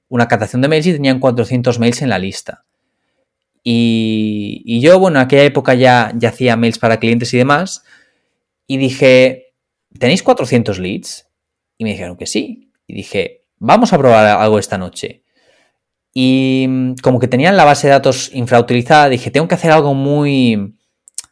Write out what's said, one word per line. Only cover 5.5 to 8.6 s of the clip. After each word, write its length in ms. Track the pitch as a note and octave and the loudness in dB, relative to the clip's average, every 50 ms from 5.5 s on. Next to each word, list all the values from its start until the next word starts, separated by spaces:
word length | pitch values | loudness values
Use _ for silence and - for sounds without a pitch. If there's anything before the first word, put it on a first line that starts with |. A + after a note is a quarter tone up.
| C3 C#3+ C3+ - C3 | 2 0 0 0 2
ya, 360 | B2 C3 B2+ B2 B2 A2+ G#2+ - | 2 4 4 4 4 2 -2 -4
ya 140 | A#2 A#2 A2+ | -4 -4 -4
hacía 260 | G#2+ - B2+ B2 A#2 | -2 -2 -2 0 0
mails 240 | A2+ A#2 A#2 A2 - | 0 0 -2 -2 -2
para 180 | - A2+ A2+ A2 | -2 -2 0 0
clientes 340 | - A#2 A#2 A#2 A#2+ A#2+ - | 0 0 -2 -2 -2 -2 -2
y 40 | B2 | 0
demás, 460 | B2 C#3 C#3+ D3 F#3 F#3+ - - _ _ _ _ _ _ _ _ _ _ _ _ _ _ _ _ | 0 0 0 -2 -2 -4 -10 -14 _ _ _ _ _ _ _ _ _ _ _ _ _ _ _ _